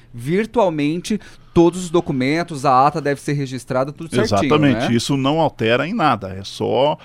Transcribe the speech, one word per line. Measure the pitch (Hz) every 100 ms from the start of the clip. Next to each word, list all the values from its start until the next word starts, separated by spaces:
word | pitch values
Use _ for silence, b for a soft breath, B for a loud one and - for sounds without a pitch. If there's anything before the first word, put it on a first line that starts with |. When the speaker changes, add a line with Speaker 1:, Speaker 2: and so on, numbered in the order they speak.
| b
Speaker 1:
virtualmente, | 117 123 185 220 240 196 151 143 170 - 208 B B -
todos | 170 170 175
os | 180
documentos, | 170 160 135 127 160 170 151 139
a | 127 143
ata | 160
deve | 143 139
ser | -
registrada, | 143 135 127 - 127 139
tudo | 147 165
certinho, | - 214 -
Speaker 2:
Exatamente, | 139 151 143 117 127
Speaker 1:
né? | 117
Speaker 2:
isso | - 139
não | 135 156
altera | 151 - 110 123 147
em |
nada, | 226 156 113 95
é | 95
só | 98 - 104 110 143 165